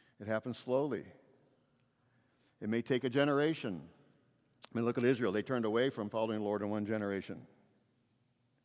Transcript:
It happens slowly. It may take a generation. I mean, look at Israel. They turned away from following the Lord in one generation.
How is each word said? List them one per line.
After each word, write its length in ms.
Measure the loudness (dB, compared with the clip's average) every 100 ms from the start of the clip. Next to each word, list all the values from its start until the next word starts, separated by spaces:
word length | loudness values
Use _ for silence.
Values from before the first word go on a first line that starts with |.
| _ -12
It 60 | -4
happens 320 | -2 -2 -6
slowly. 460 | 0 0 2 -2 -6 -16 -20 _ _ _ _ _ _ _ _ _ _ _ _ _
It 100 | -2
may 120 | -2
take 220 | 0 0
a 60 | 2
generation. 720 | 2 4 4 2 0 -4 -6 -10 -20 -20 _ _ _ _ _ -8
I 60 | -2
mean, 60 |
look 140 | 0 2
at 60 |
Israel. 280 | 4 4 2
They 100 | 0
turned 220 | 0 0
away 260 | 2 2 2
from 180 | 0 -4
following 300 | -2 0 0
the 60 |
Lord 180 | 0 0
in 80 | 0
one 160 | -2 -2
generation. 540 | -2 -2 -4 -6 -12 -14 -20 _ _ _ _ _ _ _ _ _ _